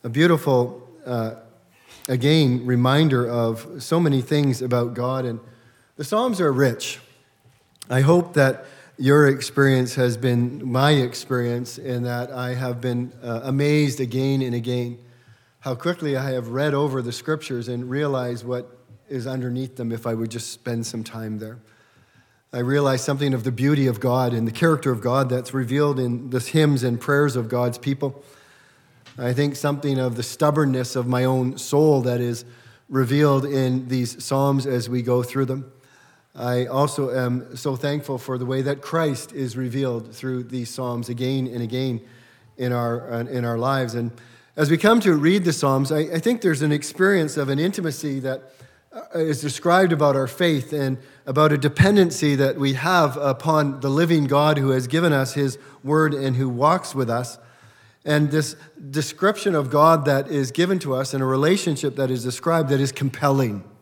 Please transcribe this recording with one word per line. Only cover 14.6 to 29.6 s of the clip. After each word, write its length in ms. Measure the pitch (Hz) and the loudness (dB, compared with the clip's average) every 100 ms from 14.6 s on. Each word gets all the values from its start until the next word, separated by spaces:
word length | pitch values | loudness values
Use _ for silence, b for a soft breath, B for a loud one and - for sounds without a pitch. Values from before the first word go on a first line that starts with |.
| 117 123 120 120 b b b b b b | -4 -4 -6 -10 b b b b b b
how 120 | 135 | -10
quickly 420 | 120 170 175 151 | -4 -4 -4 -2
I 180 | 131 135 | -2 -2
have 160 | 131 117 | -4 -4
read 260 | 127 151 | -2 0
over 260 | 143 147 131 | 2 0 -2
the 100 | 120 | -6
scriptures 560 | 120 - 156 - 123 120 | -8 -6 -6 -4 -8 -6
and 220 | 123 123 | -8 -4
realized 560 | 135 147 131 123 117 | -2 -2 -2 -4 -6
what 320 | 120 123 123 - _ - _ | -6 -6 -8 -20 _ -20 _
is 160 | 135 | -8
underneath 500 | 120 131 123 123 131 | -6 -6 -4 -6 -8
them 160 | 123 117 | -8 -6
if 140 | 113 | -4
I 80 | 117 | -4
would 160 | 113 113 | -4 -6
just 220 | 117 - | -8 -12
spend 340 | - 123 117 | -12 -6 -6
some 180 | 110 113 | -6 -10
time 360 | 110 113 110 107 | -10 -10 -8 -8
there. 180 | 107 120 b b b b b b b b _ | -10 -16 b b b b b b b b _
I 60 | 123 | -6
realize 420 | 123 143 139 131 | 0 2 2 0
something 320 | 135 139 143 | -2 -2 0
of 120 | 131 | 0
the 60 | 120 | -2
beauty 360 | 117 175 147 131 | 0 2 2 2
of 140 | 107 | 0
God 320 | 127 127 123 | 0 2 0
and 120 | 117 | 0
the 60 | 113 | -4
character 400 | - 165 156 135 | 2 2 2 0
of 80 | 120 | -2
God 300 | 120 131 131 | 0 0 2
that's 240 | 123 120 | -2 -4
revealed 440 | 135 120 139 147 131 | -6 -2 2 2 2
in 340 | 123 120 131 | -2 -4 -4
the 80 | 123 | -6
hymns 440 | - 160 151 135 | 0 2 4 4
and 160 | 123 120 | 0 -2
prayers 380 | - 143 147 123 | 0 2 2 0
of 100 | 113 | -2
God's 300 | 123 123 117 | -2 -2 -2
people. 480 | 143 139 139 - b b b b b b b b - - | -6 -4 -6 -8 b b b b b b b b -20 -6
I 140 | 123 | -4
think 240 | 123 143 | 0 -2
something 420 | 135 | 0